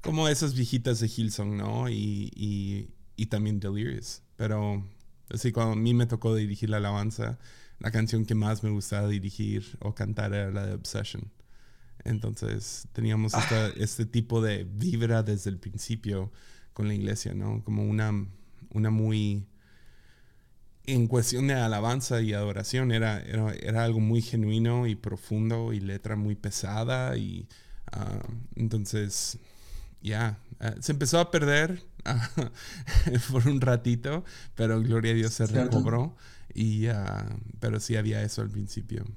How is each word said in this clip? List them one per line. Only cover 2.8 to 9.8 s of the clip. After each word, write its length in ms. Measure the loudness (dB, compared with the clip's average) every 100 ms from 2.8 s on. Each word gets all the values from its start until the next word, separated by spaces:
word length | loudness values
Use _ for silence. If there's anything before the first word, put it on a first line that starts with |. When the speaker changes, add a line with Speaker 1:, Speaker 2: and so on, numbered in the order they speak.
| -6 -14 -18 -6
Speaker 1:
y 100 | -2
también 320 | 0 0 0
Delirious. 640 | -2 -4 -4 -6 -10 -14 _ -6
Pero, 480 | -2 0 -2 -2 -6 -14 -20 -20 -8 -2
sí, 160 | 0
cuando 220 | 2 2
a 20 | 2
mí 160 | 4
me 120 | 4 4
tocó 280 | 2 2 2
dirigir 340 | 0 -2 0
la 80 | 0
alabanza, 640 | 0 0 -2 -2 -6 -6 -12 -20 -20 -6
la 120 | -2
canción 340 | 2 2 2 2
que 100 | 2
más 280 | 2 2
me 80 | 0
gustaba 360 | 0 -2 0 0
dirigir 680 | 0 -2 -4 -2 -2 -4 -6